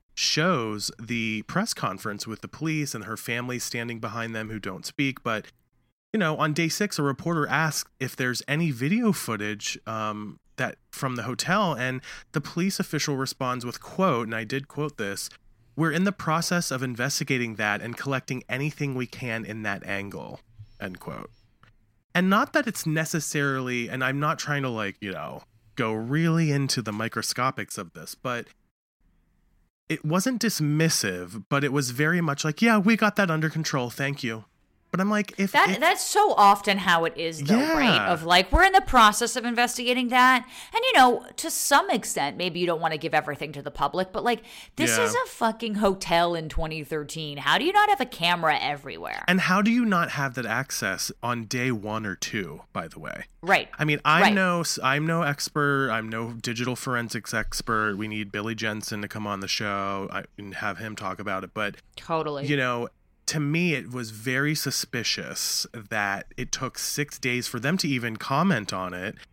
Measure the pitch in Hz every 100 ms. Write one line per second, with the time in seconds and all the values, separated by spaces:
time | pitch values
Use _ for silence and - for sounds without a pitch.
0 | _ - - 151 170 160 110 107 - -
1 | 117 117 110 110 - - 220 - 110 95
2 | 110 101 - 107 - - 160 156 143 117
3 | 101 110 - 120 123 123 - 123 117 117
4 | 117 117 113 113 107 110 - 92 - -
5 | 139 127 120 110 - _ _ _ _ _
6 | _ 220 165 156 151 151 165 - 208 -
7 | 143 131 165 170 143 139 160 - - -
8 | 127 - 127 120 - 147 170 120 135 220
9 | 233 180 - 110 104 104 - - - 110
10 | 107 104 104 - _ - 123 - _ -
11 | 135 123 117 120 - 196 190 127 127 127
12 | - - - 156 - 170 190 - 185 151
13 | - 135 131 - 127 127 120 113 - -
14 | 190 123 113 113 110 135 135 - 147 -
15 | 98 98 - - _ _ _ - 160 156
16 | 196 190 - 160 165 175 165 131 127 117
17 | 127 - 147 131 117 107 107 104 113 117
18 | 139 131 - 127 - 127 147 - 143 127
19 | 123 - 123 113 101 110 107 98 - 98
20 | 101 80 55 - _ - - - 101 90
21 | - 62 50 _ _ _ _ _ _ _
22 | _ 175 185 202 - 311 247 - 160 156
23 | 160 165 - 151 143 135 127 123 117 131
24 | 131 139 151 160 - 143 131 113 101 -
25 | 104 85 73 71 - _ _ - 113 110
26 | 113 147 165 165 160 139 135 - 110 104
27 | 113 - - - 131 120 101 - 85 82
28 | 80 - 131 120 107 _ _ _ _ _
29 | _ _ _ _ _ _ _ _ - 156
30 | 151 175 226 247 233 - 151 151 160 -
31 | 101 90 90 107 - 139 139 139 127 123
32 | 151 175 165 139 156 156 233 214 190 226
33 | 214 208 190 156 156 160 156 143 123 -
34 | 139 139 117 110 107 _ _ _ _ 175
35 | 202 214 208 - 196 294 359 196 311 392
36 | - 370 415 - 202 208 - 196 185 170
37 | 165 - 165 156 143 226 302 320 254 143
38 | 101 170 160 180 190 302 381 381 381 254
39 | 214 196 233 254 233 233 240 - 247 247
40 | 247 254 254 254 240 - - - 523 392
41 | 254 240 - - 311 - - 285 392 277
42 | - - 143 185 180 170 175 165 165 156
43 | 156 156 151 139 156 143 143 - 143 175
44 | 185 220 240 233 - - - - - 226
45 | 466 494 523 - 226 220 226 208 208 190
46 | - 170 175 170 160 - 160 156 143 156
47 | 147 160 156 143 135 175 294 403 415 403
48 | 262 - 170 175 160 147 135 147 135 82
49 | 82 53 - 185 175 185 208 240 226 180
50 | 156 143 139 123 113 117 135 - 104 90
51 | - - 117 120 110 127 127 113 104 110
52 | 107 90 - 113 85 76 - 101 82 -
53 | 67 50 - _ 170 180 - - 151 147
54 | 147 160 185 202 185 175 160 - 131 139
55 | 156 165 151 143 - 151 143 139 135 113
56 | 110 113 117 117 123 117 123 123 - 123
57 | 117 120 - 113 107 - - 110 107 101
58 | 107 107 104 104 107 113 113 104 101 107
59 | 101 107 104 98 98 - 107 98 98 98
60 | 95 92 - - 101 92 107 92 110 104
61 | 101 92 104 95 95 - 104 - - -
62 | - 165 151 143 139 143 127 120 120 -
63 | _ _ - 156 143 160 175 143 98 123
64 | 110 110 117 127 147 156 139 - - 120
65 | 110 - 71 - - - - 117 101 110
66 | 101 98 - - 127 - 127 - - -
67 | 147 - 127 123 120 120 127 180 - 127
68 | 117 110 - 135 185 135 101 98 92 90
69 | 92 - -